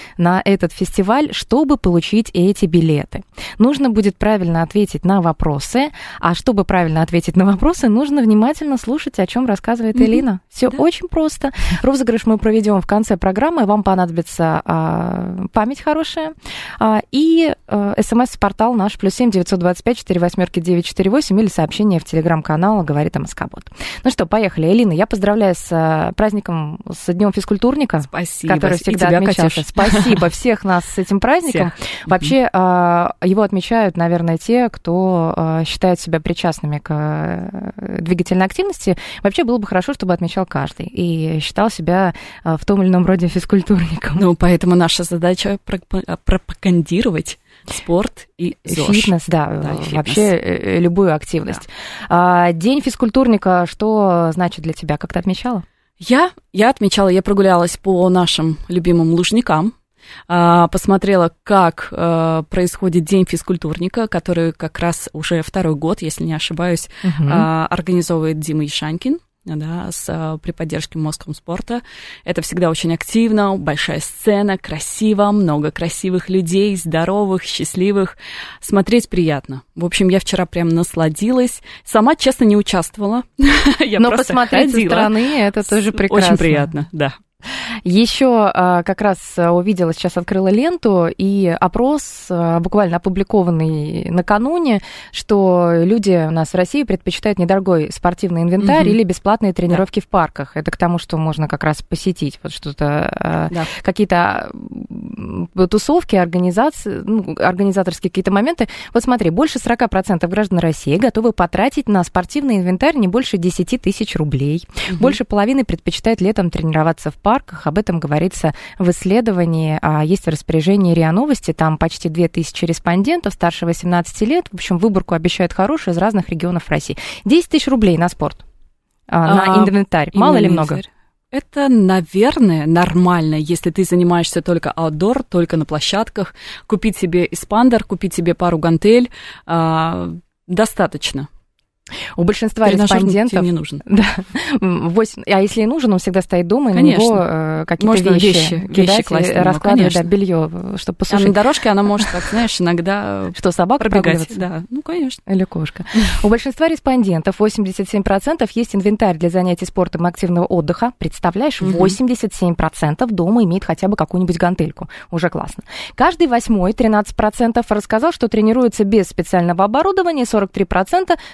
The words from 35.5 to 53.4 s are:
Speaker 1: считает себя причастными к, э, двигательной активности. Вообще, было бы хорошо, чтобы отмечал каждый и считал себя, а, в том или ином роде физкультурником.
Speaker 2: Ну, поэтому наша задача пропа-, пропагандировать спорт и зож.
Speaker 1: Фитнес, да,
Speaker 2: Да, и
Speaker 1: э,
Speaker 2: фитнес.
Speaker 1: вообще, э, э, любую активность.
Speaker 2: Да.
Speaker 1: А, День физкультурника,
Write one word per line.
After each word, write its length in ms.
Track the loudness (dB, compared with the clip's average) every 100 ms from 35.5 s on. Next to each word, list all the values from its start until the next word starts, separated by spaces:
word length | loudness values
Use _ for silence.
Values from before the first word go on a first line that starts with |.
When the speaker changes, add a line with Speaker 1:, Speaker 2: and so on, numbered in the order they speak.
| -2
Speaker 1:
считает 380 | -4 0 0 0
себя 180 | -2 -4
причастными 600 | -4 -4 -4 -4 -4 -6
к, 120 | -4
э, 1120 | -4 -4 -4 -4 -6 -8 -10 -12 -10 -10 -6
двигательной 440 | -4 -4 -2 0 0
активности. 520 | -2 -6 -4 -4 -4 -6 -4
Вообще, 220 | -2 0 0
было 120 | -2
бы 100 | 0
хорошо, 260 | -2 -2
чтобы 200 | -4 -2
отмечал 320 | -2 -2 -4 -4
каждый 400 | -4 -6 -8 -10
и 520 | -4 -2 -2 -2 -4
считал 300 | -4 -2 -2
себя, 460 | -2 0 2 0 -2 -12 -8
а, 140 | -4 -2
в 80 | 0
том 160 | 2
или 80 | 4
ином 160 | 4 4
роде 220 | 2 0
физкультурником. 920 | -2 0 0 2 2 0 -4 -2 2
Speaker 2:
Ну, 140 | 2
поэтому 420 | 4 4 4 4 4
наша 280 | 2 0
задача 560 | -4 -2 0 0 -2 -6 -6
пропа-, 520 | -10 -6 -6 -6 -6 -2
пропагандировать 1120 | -2 -4 -4 0 2 2 0 0 -2 -6 -12 _ _ -14
спорт 600 | -10 -2 0 -2 -8 -18 -8
и 200 | -8 -6
зож. 320 | -6 -2 2 2
Speaker 1:
Фитнес, 300 | 2 0 0
да, 180 | -2 0
Speaker 2:
Да, 280 | -4 -6
и 20 | -6
Speaker 1:
э, 20 |
Speaker 2:
фитнес. 160 | -6
Speaker 1:
вообще, 280 | -4 -2 2
э, 560 | 2 2 -2 -4 -2 0
э, 20 |
любую 340 | 2 2 2
активность. 540 | 0 -2 -6 -4 -10 -14 -18 -16 -12 -2
Speaker 2:
Да. 380 | 2 4 4 2
Speaker 1:
А, 40 |
День 280 | 2 0 0
физкультурника, 840 | -2 -2 0 2 2 2